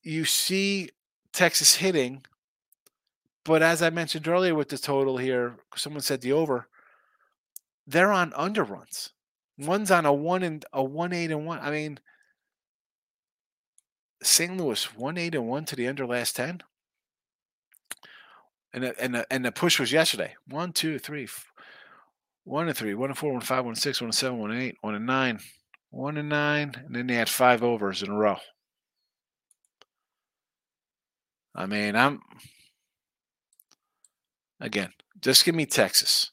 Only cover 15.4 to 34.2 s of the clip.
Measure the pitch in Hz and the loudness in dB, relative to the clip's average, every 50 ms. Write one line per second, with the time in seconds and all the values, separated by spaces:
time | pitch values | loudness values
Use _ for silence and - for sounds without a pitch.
15.4 | 117 113 127 147 156 - 151 127 120 123 139 143 135 120 123 120 117 - - - | -4 -2 -4 -6 -6 -8 -6 -4 -4 -4 -4 -6 -4 -4 -2 -2 -2 -4 -4 -4
16.4 | 123 156 180 170 - _ _ _ _ _ _ _ _ _ _ _ _ _ _ _ | -6 -6 -6 -12 -16 _ _ _ _ _ _ _ _ _ _ _ _ _ _ _
17.4 | _ _ _ _ _ _ _ _ _ _ - _ - - - - - - - - | _ _ _ _ _ _ _ _ _ _ -18 _ -16 -20 -20 -20 -20 -20 -20 -20
18.4 | _ _ _ _ _ _ - 120 127 127 - - 123 127 123 120 117 - 131 131 | _ _ _ _ _ _ -8 -6 -6 -6 -4 -4 -6 -4 -2 -4 -4 -2 -4 -2
19.4 | 127 120 - - - 175 - - - 113 135 156 165 - - 104 85 76 - - | -2 -4 -2 0 2 2 2 2 0 2 4 4 4 4 2 -2 -4 -6 -6 -16
20.4 | _ - 131 151 175 180 165 - - 160 156 127 - - 151 147 123 104 - - | _ -10 -8 -8 -8 -4 -4 -4 -4 -2 -4 -6 -8 -10 -12 -12 -12 -12 -14 -16
21.4 | - _ _ - - - - - - - - - _ _ _ _ _ _ _ _ | -18 _ _ -20 -20 -20 -20 -20 -20 -20 -20 -20 _ _ _ _ _ _ _ _
22.4 | _ 95 120 147 170 165 143 - 113 107 98 107 127 135 135 - 156 147 131 123 | _ -6 -4 -2 -2 -2 -4 -4 -4 -4 -4 -4 -4 -6 -4 -4 -4 -4 -4 -4
23.4 | 117 - 131 131 127 120 113 - - 143 127 - 123 113 107 - 135 131 127 117 | -2 0 0 0 0 -2 -4 -2 -2 -2 -2 -4 -4 -2 -2 -2 -2 -2 -4 -4
24.4 | 107 104 110 123 127 123 - _ - 107 107 104 113 123 131 135 131 127 113 104 | -4 -4 -4 -4 -6 -6 -8 _ -8 -8 -6 -4 -2 0 0 2 2 0 -2 -4
25.4 | - - - _ _ _ - _ _ _ - 127 131 143 151 151 147 147 147 147 | -10 -18 -20 _ _ _ -20 _ _ _ -12 -8 -8 -6 -6 -6 -4 -2 -2 0
26.4 | 147 147 151 147 147 143 131 127 131 135 123 120 123 123 120 120 113 - - - | 0 2 0 0 -2 -4 -8 -14 -14 -8 -8 -6 -4 0 0 0 0 0 4 6
27.4 | 127 123 123 113 120 120 120 107 104 98 95 92 101 95 101 104 107 104 95 - | 8 8 8 8 4 2 2 2 0 -2 -2 -2 -6 -2 0 4 4 4 2 2
28.4 | - - _ _ _ _ _ _ _ _ _ _ _ _ _ _ _ _ _ _ | -6 -18 _ _ _ _ _ _ _ _ _ _ _ _ _ _ _ _ _ _
29.4 | _ _ _ _ _ _ _ _ - _ _ _ _ _ _ _ _ _ _ _ | _ _ _ _ _ _ _ _ -20 _ _ _ _ _ _ _ _ _ _ _
30.4 | _ _ _ _ _ _ _ _ _ _ _ _ _ _ _ _ _ _ _ _ | _ _ _ _ _ _ _ _ _ _ _ _ _ _ _ _ _ _ _ _
31.4 | _ _ _ - 185 190 208 208 208 208 208 226 175 139 147 - _ _ - - | _ _ _ -10 -6 -4 -2 -2 -2 0 2 2 2 2 2 -4 _ _ -20 -20
32.4 | - - _ _ _ _ _ _ _ _ _ _ _ _ _ _ _ _ _ _ | -20 -20 _ _ _ _ _ _ _ _ _ _ _ _ _ _ _ _ _ _
33.4 | _ _ _ _ _ _ _ _ _ _ _ _ _ _ _ _ | _ _ _ _ _ _ _ _ _ _ _ _ _ _ _ _